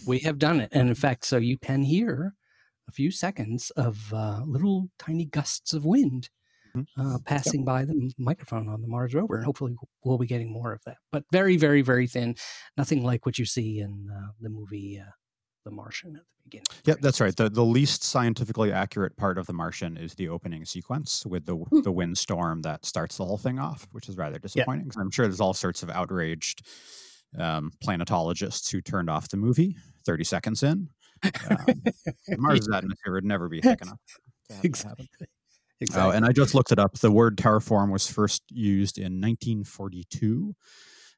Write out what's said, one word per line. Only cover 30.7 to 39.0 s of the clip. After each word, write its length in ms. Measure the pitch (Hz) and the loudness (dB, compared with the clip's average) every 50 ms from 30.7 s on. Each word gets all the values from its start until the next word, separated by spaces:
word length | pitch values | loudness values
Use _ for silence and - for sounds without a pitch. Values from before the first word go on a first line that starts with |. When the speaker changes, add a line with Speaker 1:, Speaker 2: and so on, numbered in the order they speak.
| 160 196 185 156 _ _ _ _ _ - - | 2 0 -2 -6 _ _ _ _ _ -2 -2
Speaker 2:
Um, 600 | 196 - - - - 214 - - - 247 - - | -2 -2 -2 -2 0 0 0 2 2 2 2 2
Speaker 1:
<laughs> 540 | 240 - - - 165 - _ - - 190 107 | -2 -2 -2 -6 -8 -8 _ -6 -6 -2 2
Speaker 2:
Mars' 300 | 127 151 147 127 107 107 | 4 4 4 4 4 2
Speaker 1:
Yeah. 60 | 104 95 | 0 0
Speaker 2:
atmosphere 360 | 92 95 95 - - 101 90 | -2 -4 -6 -6 -4 -2 -2
would 120 | 95 92 | -2 0
never 240 | 104 104 92 85 85 | 0 0 0 -2 -2
be 100 | 80 82 | -2 2
thick 200 | - 254 240 - | 4 4 4 4
enough 180 | - 92 104 - _ - - - _ _ _ _ _ - | -2 -10 -14 -16 _ -20 -20 -20 _ _ _ _ _ -20
to 40 | 214 | -10
have 180 | 196 196 180 | -2 -2 -2
that 120 | 131 - - | 0 -2 -8
happen. 240 | 104 - - 131 - | -10 -12 -14 -16 -18
Speaker 1:
Exactly. 180 | _ - 160 - _ _ _ _ _ _ _ _ _ - | _ -20 -20 -20 _ _ _ _ _ _ _ _ _ -4
Exactly. 300 | 120 110 95 95 95 95 | -2 0 2 4 4 4
Speaker 2:
Oh, 0 | |
and 140 | 92 107 110 | 4 4 4
I 80 | 120 123 | 4 6
just 200 | 135 139 - - | 6 4 6 6
looked 200 | 135 123 - 117 | 4 6 6 6
it 60 | 104 | 6
up. 200 | 101 98 - - | 4 4 2 4
The 100 | - 110 | 4 6
word 280 | 104 107 117 117 104 98 | 8 8 8 6 4 4
terraform 520 | - 113 107 107 - - 110 101 101 101 | 4 6 6 6 4 4 4 4 4 4
was 160 | 98 - - | 2 0 -2
first 380 | - - - 208 202 - - _ - | -2 0 0 0 0 0 -2 _ -8
used 460 | - 123 110 101 98 98 101 95 - | -6 -2 0 2 4 4 2 0 -2
in 240 | - | -4